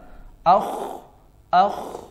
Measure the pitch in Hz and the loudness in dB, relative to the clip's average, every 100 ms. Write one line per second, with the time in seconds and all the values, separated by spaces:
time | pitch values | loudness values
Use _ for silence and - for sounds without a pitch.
0 | - - - - 165 202 - - - - | -20 -20 -20 -2 2 2 0 -8 -10 -14
1 | - _ _ _ _ 175 202 - - - | -20 _ _ _ _ 2 2 -2 -12 -14
2 | - | -16